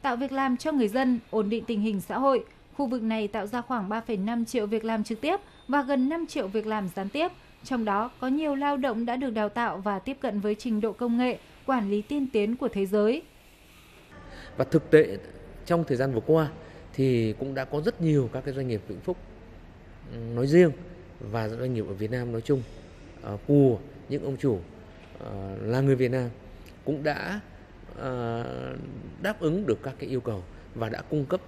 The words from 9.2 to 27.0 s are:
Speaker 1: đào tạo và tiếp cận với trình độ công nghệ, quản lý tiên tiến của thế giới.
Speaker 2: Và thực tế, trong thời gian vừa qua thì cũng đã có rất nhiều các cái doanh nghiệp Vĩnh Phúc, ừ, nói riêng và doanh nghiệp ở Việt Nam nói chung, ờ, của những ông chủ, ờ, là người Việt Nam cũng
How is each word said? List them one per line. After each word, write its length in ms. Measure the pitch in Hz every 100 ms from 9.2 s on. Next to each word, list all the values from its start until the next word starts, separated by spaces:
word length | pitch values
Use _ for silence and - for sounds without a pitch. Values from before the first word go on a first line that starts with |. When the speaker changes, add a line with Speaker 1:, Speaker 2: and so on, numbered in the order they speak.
| 269
Speaker 1:
đào 180 | 226 208
tạo 300 | 208 233 170
và 200 | 202 196
tiếp 180 | 220 269
cận 200 | - 208
với 140 | 208
trình 260 | 208 247 214
độ 120 | 214
công 260 | 190 247 233
nghệ, 200 | 254 226 - - -
quản 240 | 262 196
lý 120 | 208
tiên 240 | 208 294 262
tiến 240 | 220 208 240
của 120 | 254
thế 180 | 202 196
giới. 360 | 208 208 285 - - - - - - - - - - - - - -
Speaker 2:
Và 80 |
thực 260 | 131 160 -
tế, 280 | 156 156 98 - - - - -
trong 180 | 170
thời 120 | 160 120
gian 160 | 135
vừa 80 | 117 -
qua 240 | 160 151 - - - -
thì 420 | - 135 120 113 104
cũng 160 | 135
đã 100 | 135
có 160 | 131 143
rất 200 | 170 -
nhiều 300 | 165 147 120
các 120 | 131
cái 100 | 135
doanh 140 | 131 131
nghiệp 120 | 110 -
Vĩnh 120 | 95
Phúc, 160 | - 175 - - - - - - - - -
ừ, 60 | 120 113
nói 120 | 117 135
riêng 240 | 165 175 127 - - - -
và 280 | 107 113 110
doanh 260 | 113 127
nghiệp 100 | 120 104
ở 60 |
Việt 160 | 98 107
Nam 220 | 123 120
nói 80 | 113
chung, 220 | 117 139 117 - - - - -
ờ, 160 | 113 104 -
của 320 | 143 135 107 - - -
những 160 | 139
ông 120 | 107 131
chủ, 220 | 143 101 85 - - - - -
ờ, 380 | - 101 98 98
là 180 | 104 123
người 160 | 139 131
Việt 140 | 127
Nam 200 | 131 120 113 - - - -
cũng 180 | - 147